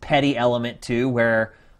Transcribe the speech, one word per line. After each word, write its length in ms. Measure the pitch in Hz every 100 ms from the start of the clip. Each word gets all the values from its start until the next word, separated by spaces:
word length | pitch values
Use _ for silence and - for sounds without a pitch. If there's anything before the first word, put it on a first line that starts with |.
petty 360 | - 147 143 120
element 460 | 123 120 120 -
too, 260 | - 120 131
where 460 | 120 117 113 110 - -